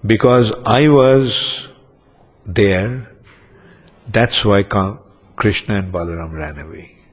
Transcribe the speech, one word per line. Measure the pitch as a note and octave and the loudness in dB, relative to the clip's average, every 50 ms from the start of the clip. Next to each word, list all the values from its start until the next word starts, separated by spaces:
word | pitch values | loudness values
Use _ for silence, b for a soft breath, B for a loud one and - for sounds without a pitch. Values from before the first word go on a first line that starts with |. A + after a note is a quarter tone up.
| - | 2
"Because | G#2 A2+ G#2+ - B2+ B2 B2 A#2+ G#2+ G#2+ - - | 2 0 4 4 4 4 4 2 2 -2 -6 -2
I | A2 A2 B2+ D3 D3+ | 0 2 4 4 4
was | D3 C#3 C3 C3 C3+ C3+ C3+ A#2+ A2 - - - - - - - - _ _ _ _ _ _ _ _ _ _ _ _ _ _ | 6 6 6 6 4 4 2 0 -2 -4 -6 -6 -8 -10 -14 -18 -20 _ _ _ _ _ _ _ _ _ _ _ _ _ _
there, | G2+ F2 A2+ G#2 G2 F#2+ F#2 G2 A#2+ B2+ C3 A#2 - - _ b b b b b b b b b b b b b b b _ _ - | -6 -2 0 2 2 2 0 -2 -4 -6 -10 -12 -16 -20 _ b b b b b b b b b b b b b b b _ _ -4
that's | G#2+ A2+ A#2 A#2 - - - | 0 0 0 0 0 0 2
why | G#2+ G2+ G2+ G2+ | 2 2 2 2
Ka-, | - - G2+ F#2+ F#2+ G#2 - _ _ _ _ _ _ _ | 0 -2 -2 -2 -2 -6 -10 _ _ _ _ _ _ _
Krishna | - - G#2+ G2 - - - G#2+ G2+ | -2 0 0 0 -2 -4 -4 -4 -4
and | F#2+ F#2 F#2 | -4 -6 -6
Balaram | F2 E2+ E2+ E2+ E2 E2 D#2+ D#2+ | -6 -6 -6 -8 -8 -10 -12 -10
ran | D#2 D2+ D2+ D2 C#2+ | -10 -12 -12 -12 -14
away." | - D#2 D2 - - - _ _ _ _ | -18 -18 -18 -20 -20 -20 _ _ _ _